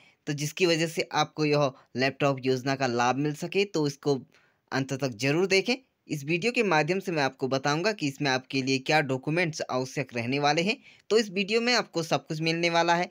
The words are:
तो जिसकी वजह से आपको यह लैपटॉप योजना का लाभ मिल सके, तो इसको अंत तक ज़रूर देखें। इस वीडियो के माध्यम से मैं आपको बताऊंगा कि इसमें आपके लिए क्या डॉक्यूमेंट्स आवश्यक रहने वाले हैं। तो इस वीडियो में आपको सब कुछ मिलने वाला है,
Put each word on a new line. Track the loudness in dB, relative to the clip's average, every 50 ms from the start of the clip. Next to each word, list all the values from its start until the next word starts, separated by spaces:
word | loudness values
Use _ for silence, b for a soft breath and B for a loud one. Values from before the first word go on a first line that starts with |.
| B B B B _
तो | -6 -4
जिसकी | -4 -4 -6 0 0 2
वजह | 2 4 2 0
से | -2 -2 -6 -6 -2 -2
आपको | -2 -2 -2 -2 -2 0
यह | 2 2 2 2 0 -2 B B B -4
लैपटॉप | 0 0 0 0 0 0 0 0 0
योजना | 0 0 0 0 0 -2 -2
का | 0 0
लाभ | 0 2 2 2 2 2
मिल | 0 -2 -2 -4
सके, | -4 -8 -4 -2 -2 -2
तो | 0 0 0 0
इसको | 0 -2 -2 0 0 0 0 -2 -12 b b b b b b b _
अंत | -4 -4 -2 -2 -4
तक | -4 -4 -4
ज़रूर | -4 -2 0 0 2 2 2
देखें। | 4 2 2 2 0 -4 -4 _ _ _ _ _
इस | -8 -8 -6 -4
वीडियो | -2 -2 0 0 0
के | 0 2 2
माध्यम | 2 2 2 2 2 -2 -4
से | -4 -4
मैं | -2 0 -2
आपको | -2 -2 -4 -2
बताऊंगा | -2 -2 0 0 0 0 0 0 -2
कि | -2 -2 -4
इसमें | -6 -4 -2 0 0
आपके | 0 0 -2 _ -4 -2
लिए | 0 2 0
क्या | 0 2 2 2 2
डॉक्यूमेंट्स | 2 2 -2 -2 -2 -2 0 0 0 -2 -2 -6 -6 -4
आवश्यक | -2 -4 -4 -4 -4 -6 -6 -4 -6
रहने | -6 -4 -2 -2 0
वाले | 2 2 2 2
हैं। | 0 -2 -4 B B B B B B _
तो | 2
इस | 2 2 0
वीडियो | -2 -4 -2 0 0 0
में | 0 2 0
आपको | 0 0 -2 -4 -6 -2
सब | 0 -2 -2 -2
कुछ | -6 -6 -2
मिलने | -2 -2 0 0 0 2
वाला | 2 2 4 4 2
है, | 2 0 -4